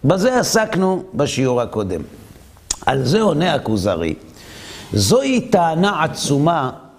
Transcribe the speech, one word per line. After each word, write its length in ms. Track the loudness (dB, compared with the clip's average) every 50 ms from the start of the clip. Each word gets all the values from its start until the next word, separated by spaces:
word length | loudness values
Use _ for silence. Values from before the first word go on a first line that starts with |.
| 2
בזה 360 | 2 2 4 2 2 2 2
עסקנו 640 | 0 2 0 0 0 0 0 0 0 0 0 -2 -6 -8 -4
בשיעור 480 | -2 -2 -2 0 0 0 0 0 0
הקודם. 400 | -2 -2 -4 -4 -4 -4 -4 -6 -8 -10 -16 -20 -20 -20 -20 -20 -20 -20 -20 -20 -12 -12 -12 -4 -2
על 200 | -2 0 0 0
זה 160 | 2 2 2
עונה 320 | 2 2 2 2 0 0 0
הכוזרי, 600 | 0 0 -2 -2 0 0 0 0 0 -2 -4 -4 -6 -10 -20 -20 -20 -20 -20 -20 -20 -18 -18 -18 -18 -10 -4 -2
"זוהי 480 | 0 2 4 2 2 2 2 0 0
טענה 640 | 2 2 2 2 4 2 2 2 0 0 0 0 -2
עצומה 680 | -2 -2 -6 -2 0 0 2 2 2 2 0 -2 -4 -6 -10 -20 -20 -20